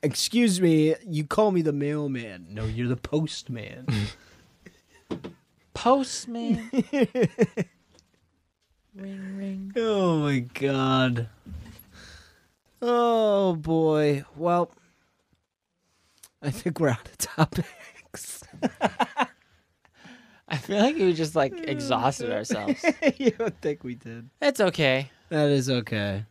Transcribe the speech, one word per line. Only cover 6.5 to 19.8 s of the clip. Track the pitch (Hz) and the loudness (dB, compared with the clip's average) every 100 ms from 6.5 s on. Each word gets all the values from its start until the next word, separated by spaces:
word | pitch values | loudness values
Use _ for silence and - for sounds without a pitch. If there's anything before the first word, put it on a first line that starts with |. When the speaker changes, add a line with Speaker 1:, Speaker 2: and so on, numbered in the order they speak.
| 226 226 | -2 -2
Speaker 1:
<laughs> | 262 - 285 240 254 214 - 220 - - _ _ _ _ _ _ _ _ _ _ _ _ | -4 -2 0 0 2 -2 2 -2 0 -8 _ _ _ _ _ _ _ _ _ _ _ _
Speaker 2:
Ring, | 196 196 196 190 196 | -16 -14 -12 -10 -10
ring. | 196 190 196 202 | -8 -8 -6 -2
Speaker 1:
Oh | 226 208 185 160 | 2 4 4 4
my | 147 135 | 2 0
God. | 123 - 139 139 131 131 131 120 117 _ - - - - - - - - - _ _ _ _ _ | -2 -2 0 2 2 4 2 0 -4 _ -18 -16 -16 -20 -20 -20 -20 -20 -20 _ _ _ _ _
Oh | 240 240 233 226 214 202 190 165 | 0 2 4 4 4 4 2 0
boy. | 151 165 160 151 151 143 135 143 | 0 2 4 4 4 2 -4 -4
Well, | 170 175 170 _ _ _ _ _ _ _ _ _ _ _ _ _ _ _ - _ | 0 2 0 _ _ _ _ _ _ _ _ _ _ _ _ _ _ _ -20 _
I | 143 | -6
think | 135 180 - | -4 -6 0
we're | 156 | 0
out | 117 - | 0 -6
of | - | -10
topics. | - - 160 - - - - - _ - - - - | -8 0 0 0 -8 -10 -20 -20 _ -18 -16 -16 -18
<laughs> | - - - - - - - 262 _ _ _ _ _ | -6 -6 -2 -4 -2 -6 -2 -6 _ _ _ _ _